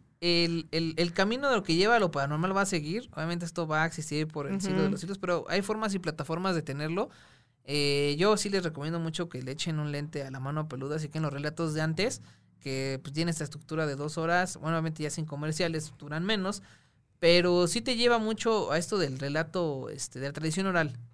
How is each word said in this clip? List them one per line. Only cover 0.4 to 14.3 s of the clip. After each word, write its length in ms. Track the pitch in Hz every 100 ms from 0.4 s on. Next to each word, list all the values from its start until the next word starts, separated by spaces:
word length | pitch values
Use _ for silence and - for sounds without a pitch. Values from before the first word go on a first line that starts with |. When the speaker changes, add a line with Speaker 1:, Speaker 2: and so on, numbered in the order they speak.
| 170 170 -
Speaker 1:
el, 220 | 160 165 156
el 160 | 170
camino 360 | 170 196 254 285
de 60 | 226
lo 80 |
que 120 | - 165
lleva 200 | 208 240
a 40 |
lo 120 | 185
paranormal 440 | 147 139 151 180 190
va 60 |
a 40 | 196
seguir. 440 | 175 147 208 247
Obviamente 320 | - 160 175 170
esto 220 | 170 160
va 160 | 156
a 20 | 165
existir 420 | 165 156 147 156
por 200 | 151 139
el 140 | 190
siglo 200 | 190 185
de 60 | 190
Speaker 2:
Ujú. 40 |
Speaker 1:
los 60 | 190
siglos, 200 | 170 190
pero 260 | 180 170 -
hay 120 | 185
formas 320 | 202 214 220
y 60 | 196
plataformas 560 | - - 139 165 190 170
de 60 |
tenerlo. 460 | 147 139 151 175 294 - - - _ _ -
Eh, 500 | 147 143 143 143 147
yo 180 | 196 208
sí 120 | 208
les 140 | 196
recomiendo 360 | 170 156 147 170
mucho 300 | 160 160 170
que 120 | 131
le 80 | 131
echen 280 | 143 170 156
un 120 | 147
lente 320 | 143 147 151
a 80 | 135
La 80 | 131
mano 280 | 135 151 156
peluda, 280 | 165 135 156
así 140 | 151
que 100 | 156
en 40 |
los 100 | 156
relatos 400 | 139 151 160 165
de 80 | 156
antes, 400 | 160 156 220 - - - _ _
que, 400 | 139 135 135 135
pues, 100 | 143
tiene 180 | 147 170
esta 120 | 160
estructura 420 | 151 151 - 156 156
de 100 | 139
dos 220 | 147 156
horas, 400 | 160